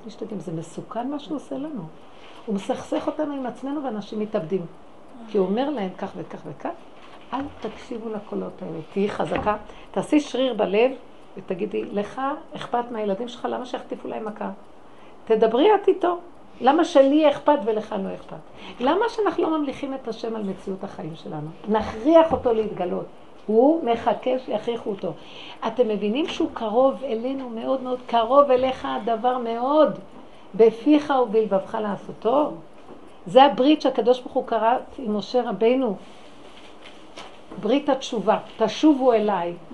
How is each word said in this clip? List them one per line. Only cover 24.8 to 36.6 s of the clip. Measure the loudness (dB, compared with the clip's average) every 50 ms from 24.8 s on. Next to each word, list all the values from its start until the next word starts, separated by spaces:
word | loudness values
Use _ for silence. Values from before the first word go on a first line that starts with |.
| -6 -8
אותו. | -6 -6 -6 -8 -8 -10 -14 -18 -18 -18 -16 -18 -14 -8 -8
אתם | -6 0 0 0 2
מבינים | 2 -2 -2 -2 0 0 -2 -2
שהוא | -2 -4 -4 -4 -4
קרוב | -6 -6 0 4 4 4 4 4 0 -4
אלינו | -4 -4 -4 -4 -4 -6 -6 -8 -8
מאוד | -8 -6 -2 -2 -2 -2
מאוד, | -2 -6 -6 -6 -4
קרוב | 0 2 2 2 6 6 6 8 6
אליך | 6 4 4 0 -2 -4 -6 -6
הדבר | -6 -4 -2 -2 -2 0 2 0 0 0
מאוד, | -2 -4 -4 -2 0 2 6 6 6 4 4 -4 -12 -18 -20 -20 -20 -20 -20 -20 -20 -10 4
בפיך | 6 6 6 6 4 4 6 6 6 6 2 2 2
ובלבבך | 2 2 2 2 2 2 0 0 0 -2 -6
לעשותו? | -4 -4 -4 -6 -6 -8 -14 -14 -4 0 2 2 2 2 0 -4 -10 -16 -20 -20 -20 -20 -20 -20 -20 -20 -20 -20 -16 -12
זה | 6 8 8
הברית | 8 10 8 4 4 4 4 4
שהקדוש | 2 0 0 2 4 4 2 2
ברוך | 0 -4
הוא | -4 -4 -2
כרת | 0 -2 2 2 2 2 0 -2 -8 -12 -8
עם | -4 -2 -2
משה | -2 -4 0 0 0 0 0
רבינו, | 0 2 4 4 4 4 2 0 -2 -4 -10 -18 -20 -20 -20 -20 -20 -18 -18 -18 -18 -18